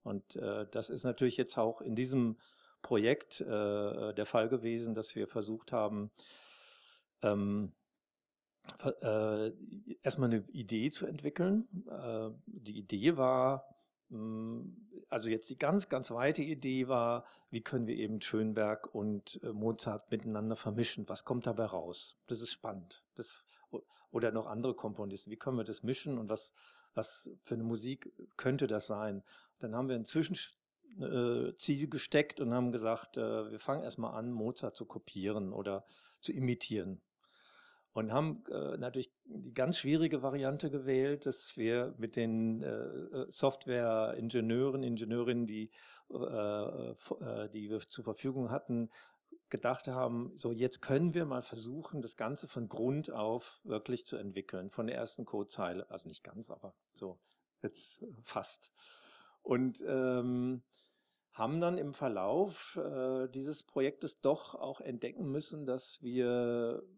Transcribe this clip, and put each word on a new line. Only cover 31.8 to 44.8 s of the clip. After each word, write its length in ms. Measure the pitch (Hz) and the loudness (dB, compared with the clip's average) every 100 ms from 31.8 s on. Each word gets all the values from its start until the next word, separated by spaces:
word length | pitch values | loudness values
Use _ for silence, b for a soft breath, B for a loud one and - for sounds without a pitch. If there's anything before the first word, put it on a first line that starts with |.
| 147 | 0
gesteckt 540 | 139 - 147 147 - | -2 2 4 4 0
und 120 | 120 | 2
haben 180 | 123 123 | 4 2
gesagt, 440 | 117 110 113 - - | 2 0 0 -2 -4
äh, 340 | 110 110 107 | 0 0 -2
wir 80 | 110 | -6
fangen 240 | - 143 | -4 -2
erstmal 320 | 120 117 113 | -4 -4 -4
an, 180 | 110 120 | -4 -4
Mozart 440 | 120 110 127 123 - | -2 -2 -2 -6 -6
zu 80 | |
kopieren 680 | 113 104 - 101 95 107 95 | -10 -10 -10 -4 -2 0 -2
oder 320 | 107 101 98 B B B B | -2 -2 -4 B B B B
zu 120 | - | -4
imitieren. 680 | 143 127 120 - 107 90 92 _ _ B B B B B B B | 0 2 0 0 -2 -2 -6 _ _ B B B B B B B
Und 200 | 110 110 | -2 2
haben, 300 | 123 156 151 - | 2 2 -2 -6
äh, 260 | - 71 - | -4 -4 -2
natürlich 360 | 123 127 - _ | -2 -4 -6 _
die 300 | - 143 127 | -14 -12 -8
ganz 240 | 120 131 - | 0 2 2
schwierige 440 | 139 156 160 147 | 2 4 4 2
Variante 480 | 135 139 135 143 156 | 0 0 0 0 -2
gewählt, 540 | 139 131 131 139 143 | -2 2 4 4 2
dass 320 | 143 127 - - | -2 -2 -4 0
wir 380 | 113 120 123 - | 2 4 2 -2
mit 200 | 110 - | -4 0
den, 460 | 113 113 113 113 | 2 4 2 2
äh, 640 | 69 110 120 - 85 131 131 | 0 -2 -2 -6 -4 -4 -4
Software-Ingenieuren, 1500 | - 139 135 - 123 117 110 110 117 113 123 113 117 135 135 | 4 4 2 -2 2 4 4 2 0 0 2 4 4 4 2